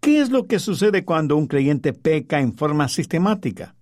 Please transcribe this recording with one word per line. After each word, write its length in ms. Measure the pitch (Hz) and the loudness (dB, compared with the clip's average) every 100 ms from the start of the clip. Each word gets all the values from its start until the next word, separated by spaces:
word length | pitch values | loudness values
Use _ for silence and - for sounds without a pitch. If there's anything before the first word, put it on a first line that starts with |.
¿Qué 200 | - 302 | 2 2
es 100 | 277 | 2
lo 160 | 262 - | 0 0
que 140 | 202 | -2
sucede 440 | 185 165 208 196 | -2 0 2 2
cuando 320 | 185 165 156 147 | 0 -2 2 0
un 120 | 151 | 0
creyente 440 | 143 139 147 147 | 0 2 0 -2
peca 480 | 120 160 156 123 151 | -2 0 0 0 -2
en 140 | 131 | -2
forma 320 | 113 151 151 139 | -2 -2 0 -2
sistemática? 880 | - 147 151 185 214 135 90 - - | -2 -4 -2 0 -2 -4 -8 -16 -20